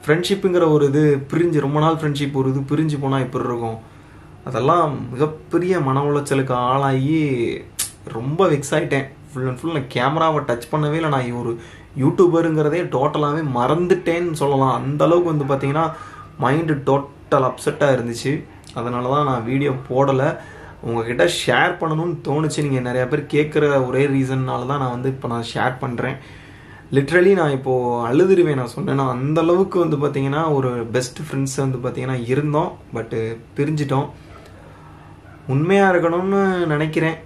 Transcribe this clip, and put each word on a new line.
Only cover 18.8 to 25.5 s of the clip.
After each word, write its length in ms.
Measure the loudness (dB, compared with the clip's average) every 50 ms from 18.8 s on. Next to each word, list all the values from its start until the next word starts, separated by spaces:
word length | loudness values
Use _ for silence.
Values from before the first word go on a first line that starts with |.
| -8 -6 -6 -4 -2 0 0
தான் 120 | 2 2 0 0
நான் 140 | -2 -2 -2 -2
video 220 | 0 0 0 -2 -4 -6 -4
போடல. 420 | 0 2 2 2 2 2 2 0 -2 -4 -10 -18 -18 -18 -18 -20 -18 -12 -8
உங்ககிட்ட 400 | -4 -2 -2 -2 -2 0 2 2 2 2 -2 0
share 360 | 0 2 2 2 2 0 -2 -4
பண்ணணும்னு 360 | -2 -2 -2 -2 -2 -4 -6 -4 -4
தோணுச்சு. 380 | -2 0 0 -2 -2 -2 -2 0
நீங்க 140 | -2 -2 -2 -2
நிறைய 140 | -2 -2 0 0
பேர் 200 | -2 -4 -4 0 0
கேட்குற 380 | 0 0 2 2 2 2 4 4 2 2 2
ஒரே 160 | 2 2 2 2 2
ரீசன்னால 560 | 2 0 0 0 -2 -2 -2 -4 -4 -4 -2 -2
தான் 120 | -2 -2
நான் 120 | -2 -4 -2
வந்து 180 | -4 -4 -4
இப்ப 180 | -4 -6 -4 -4
நான் 160 | -4 -6 -4